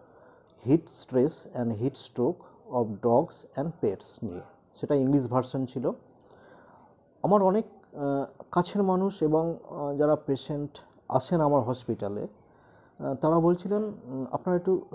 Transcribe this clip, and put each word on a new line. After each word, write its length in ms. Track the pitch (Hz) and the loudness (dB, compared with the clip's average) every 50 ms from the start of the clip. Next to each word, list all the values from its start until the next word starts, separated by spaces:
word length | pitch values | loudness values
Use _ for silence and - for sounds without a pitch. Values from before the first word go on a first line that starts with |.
| - - - - - - - - _ _ _ - - | -20 -20 -20 -20 -20 -20 -20 -20 _ _ _ -8 0
heat 160 | 113 143 165 | 2 2 2
stress 500 | - - - - - - 127 127 127 139 - - - - - | 2 -2 -14 -14 -8 -2 2 2 2 2 0 -4 -12 -10 -6
and 140 | 127 120 117 | -4 -2 -2
heat 220 | 113 104 117 139 135 | -2 -2 -2 -4 -4
stroke 800 | - - - - - 120 143 175 - - - - - - - | -6 -16 -10 -2 0 0 0 0 -2 -10 -20 -20 -20 -12 -4
of 140 | 127 123 117 107 107 95 - | -2 -2 0 -2 -2 0 2
dogs 560 | 117 117 127 165 165 - - - - - - | 4 4 4 4 2 -4 -16 -18 -12 -8 -6
and 80 | 143 165 - - | -6 -6 -4 -2
pets 440 | - 110 95 - - - - - - | -2 -2 -2 -2 -8 -14 -12 -10 -8
নিয়ে। 140 | 104 87 90 - - - _ _ _ - | -8 -8 -10 -14 -16 -20 _ _ _ -14
সেটা 200 | - - 117 147 | -8 -2 0 2
ইংলিশ 340 | 143 131 131 143 143 127 117 | 2 4 4 4 2 2 2
ভার্সন 380 | 123 127 123 127 - 135 131 | 0 0 0 0 -4 -6 -6
ছিল। 240 | 120 - 135 120 165 - - - - - _ - - - - - - - - - - - - - - - _ _ _ _ _ | -4 -6 -4 -2 -2 -4 -4 -12 -20 -20 _ -20 -20 -20 -20 -20 -20 -20 -20 -20 -20 -20 -20 -20 -20 -20 _ _ _ _ _
আমার 200 | - 151 202 208 | 2 4 4 6
অনেক, 220 | 190 190 185 220 226 - - - - _ | 6 6 4 2 0 -4 -10 -20 -20 _
আহ, 500 | - - 143 139 139 139 135 - - - - - | -10 -6 -4 -2 -2 -2 -4 -6 -10 -18 -12 -4
কাছের 300 | - 180 170 - - 202 | 0 0 0 0 0 0
মানুষ 400 | 202 190 185 185 190 196 190 - | 2 2 2 2 0 -2 -2 0
এবং, 360 | 160 151 156 160 160 165 165 - - - | 0 2 2 2 2 0 -4 -6 -10 -14
আহ, 260 | - - 147 143 143 | -10 -8 -6 -4 0
যারা 200 | 143 147 147 151 | 2 4 4 4
পেশেন্ট 640 | 147 147 - 139 131 - - 151 147 147 143 - - - - _ _ _ - | 2 2 -2 -4 -4 -2 -6 -6 -6 -6 -8 -10 -16 -20 -20 _ _ _ 0
আসেন 320 | - 135 - - 180 170 | 0 0 0 2 2 2
আমার 220 | 156 143 147 139 | 4 4 4 4
হসপিটালে, 640 | 117 117 127 123 - - 113 - 104 98 101 104 - 196 - - - _ _ _ _ - - - - _ _ - | 2 2 -2 -4 -4 -6 -6 -4 -4 -6 -6 -6 -8 -10 -12 -16 -20 _ _ _ _ -20 -20 -20 -20 _ _ -10
আহ, 160 | 139 139 139 | -6 -6 -4
তারা 260 | 135 - 151 165 170 | 0 2 2 4 4
বলছিলেন, 440 | 160 170 180 175 - 185 208 208 214 | 4 4 2 2 0 -4 -2 -2 -2
উম, 400 | 214 202 - - 123 131 131 131 - | -4 -8 -12 -14 -10 -8 -8 -8 -6
আপনারা 240 | - - - 185 180 | -6 -6 -2 0 -2
একটু 300 | 180 180 190 185 - - - | 0 2 0 0 0 -2 -8